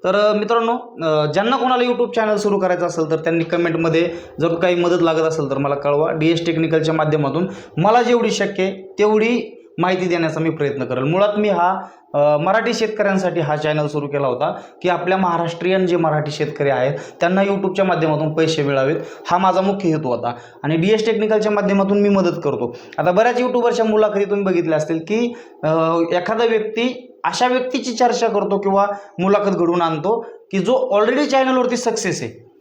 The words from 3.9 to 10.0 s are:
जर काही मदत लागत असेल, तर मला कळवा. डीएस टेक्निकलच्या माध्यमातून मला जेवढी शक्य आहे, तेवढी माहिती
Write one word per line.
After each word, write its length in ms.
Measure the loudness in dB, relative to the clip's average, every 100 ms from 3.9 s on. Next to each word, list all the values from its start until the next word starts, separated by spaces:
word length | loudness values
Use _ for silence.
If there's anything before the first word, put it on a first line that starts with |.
| 2 0 -4 -14 -4
जर 140 | -2
काही 200 | 0 0
मदत 280 | 2 2 2
लागत 180 | 2 2
असेल, 300 | 0 -2 -4
तर 80 | -2
मला 160 | -2
कळवा. 380 | -2 0 0 0
डीएस 340 | 2 2 2 0
टेक्निकलच्या 480 | 0 0 2 0
माध्यमातून 540 | 0 0 0 0 -2 -4 -6 -10 0
मला 260 | 4 4
जेवढी 280 | 4 2 2
शक्य 320 | 0 -2 -2
आहे, 320 | -4 -4 -12 0
तेवढी 580 | 2 4 2 0 -4 -16 -14 -4
माहिती 300 | -2 0